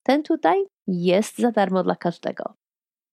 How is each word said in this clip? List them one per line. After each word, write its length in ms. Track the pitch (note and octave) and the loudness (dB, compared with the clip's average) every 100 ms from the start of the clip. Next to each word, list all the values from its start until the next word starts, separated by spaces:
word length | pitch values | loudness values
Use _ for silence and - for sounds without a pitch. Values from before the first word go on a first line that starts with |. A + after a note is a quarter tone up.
Ten 200 | - C#4+ | -2 0
tutaj 420 | D4+ D#4+ D#4+ G4 G4 _ - | 0 0 2 0 -2 _ -6
jest 500 | F3+ F3+ F#3 - - | -2 2 2 0 -2
za 140 | A#3+ | -2
darmo 320 | A3 F#3 F#3 | 0 0 0
dla 120 | F3+ F3+ | -2 -2
każdego. 580 | F3+ - - - - _ _ _ _ _ _ | -4 -6 -8 -8 -12 _ _ _ _ _ _